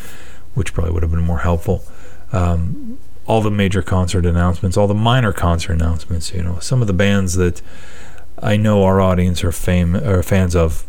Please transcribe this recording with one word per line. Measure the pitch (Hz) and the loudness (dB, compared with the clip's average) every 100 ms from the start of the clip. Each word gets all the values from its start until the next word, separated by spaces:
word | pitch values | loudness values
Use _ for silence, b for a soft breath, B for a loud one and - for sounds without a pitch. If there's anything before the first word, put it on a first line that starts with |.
| B B B B B - | B B B B B -2
which | 85 | -2
probably | - 85 | 0 0
would | 82 | 0
have | 80 | 0
been | 82 | 0
more | 85 85 | 0 0
helpful. | 87 85 - 90 - B B B B | 0 0 0 -2 -2 B B B B
Um, | 92 87 85 85 - 226 233 - - - | -2 0 0 0 -2 -4 -4 -4 -4 -2
all | 110 | 0
the | 107 | 0
major | 104 98 95 | 0 0 0
concert | 90 92 87 92 85 | 0 0 0 0 2
announcements, | 85 87 87 92 87 | 2 2 0 0 2
all | 101 | 2
the | 104 | 2
minor | 113 127 113 | 2 2 2
concert | 92 87 85 - | 0 0 0 0
announcements, | 82 80 82 - 85 - | 0 0 0 -2 -4 -2
you | 87 | -4
know, | 85 87 | -2 -4
some | - 131 | 0 0
of | 110 | 2
the | |
bands | 92 101 101 95 90 | 2 2 2 2 2
that | 90 87 B B B B B B B - | 0 0 B B B B B B B -4
I | - 104 | -2 0
know | 107 104 | 2 4
our | 95 95 | 4 4
audience | 95 90 90 87 | 4 2 2 0
are | 90 | -2
fam-, | 80 - 90 85 90 | -2 0 2 2 0
are | - 92 | 0 0
fans | 90 98 92 87 | 2 2 2 2
of | 80 78 | 2 0